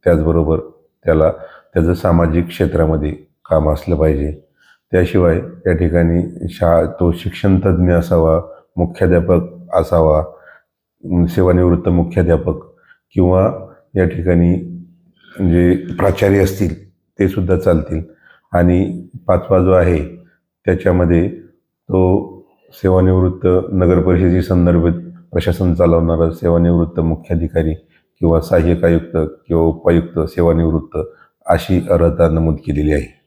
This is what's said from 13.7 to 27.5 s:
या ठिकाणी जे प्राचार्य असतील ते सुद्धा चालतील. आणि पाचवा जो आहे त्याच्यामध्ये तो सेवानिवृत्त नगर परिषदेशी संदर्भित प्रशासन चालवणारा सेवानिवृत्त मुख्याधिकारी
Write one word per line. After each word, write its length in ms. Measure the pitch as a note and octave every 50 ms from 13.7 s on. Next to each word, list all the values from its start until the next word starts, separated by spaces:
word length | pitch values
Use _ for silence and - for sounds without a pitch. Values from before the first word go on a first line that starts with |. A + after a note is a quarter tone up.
| - _ _ _ _
या 100 | G2 F#2
ठिकाणी 500 | F2+ F2+ F2+ E2+ F2+ F2 E2+ F2 F2 F2+ F2+ - - - - - _ _ _ _ _ _ _ _ - - - F#2+ F2
जे 240 | E2 F2 F2 F2 F2+
प्राचार्य 640 | - - - - - - G2 F2+ - G#2+ G2 G2 G2
असतील 500 | F#2+ G2 F#2+ G2 G#2 E2+ D2+ - - - _
ते 340 | _ _ _ _ - G2+
सुद्धा 300 | F#2 - A2 F#2 F2+ F#2+
चालतील. 460 | F2+ - F#2+ F2 D#2+ D#2 - E2+ D#2+ E2 - - _ _ _ _ _ _ _ -
आणि 540 | F2 F2 F2 F2 F2+ G2 F#2 F2+ F2+ F2 - - - _
पाचवा 320 | - F#2 F2 - - G2 F#2
जो 120 | F2+ F#2
आहे 440 | F#2 F#2 E2+ F2+ F2 D#2 D2 - - - - _ _ _ _ _ _ _ _
त्याच्यामध्ये 640 | F2+ F#2 F2 - G2 F2+ F2+ F2 E2 E2+ E2+ F2 G#2 - - - - _ _
तो 760 | _ _ _ _ _ - - F#2 F#2 F#2 F#2+ - - - - - - _ _ _ _ _ -
सेवानिवृत्त 720 | - - F#2+ F#2 F#2 F#2 F#2 F#2 F#2 F#2 F2+ F2+ - - F#2 F2+ F#2 F2+ - G2
नगर 280 | F#2 F2+ F2 F#2 F2
परिषदेशी 400 | E2 F2+ F#2 F2 F#2+ F2 F2 F#2
संदर्भित 520 | F2 - F#2+ F2 F2 F2 F2 E2+ E2 E2+ E2+ E2+ - - - - - _
प्रशासन 420 | - F2 - - E2+ - F#2+ F2+ E2+
चालवणारा 580 | E2+ F2+ E2+ E2 E2 E2 E2 E2 E2 E2 E2
सेवानिवृत्त 680 | E2 - - F2 E2+ E2+ E2+ E2+ E2+ E2+ E2+ E2 - -
मुख्याधिकारी 760 | D#2+ E2 D#2+ D#2 - - F2 E2 E2 E2